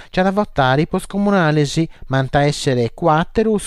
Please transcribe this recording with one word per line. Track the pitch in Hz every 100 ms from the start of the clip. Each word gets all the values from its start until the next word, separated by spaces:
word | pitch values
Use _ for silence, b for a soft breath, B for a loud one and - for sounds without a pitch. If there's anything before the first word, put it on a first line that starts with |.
| B
che | -
ha |
da | 190
votare | 190 208 - 131 135 160
post | 185 -
comunali, | 196 202 196 160 151 143 160 165 b b
ma | 135
anta | 131 147
essere | 147 - 143 123 117
quattro | - 170 156 175 - 220 208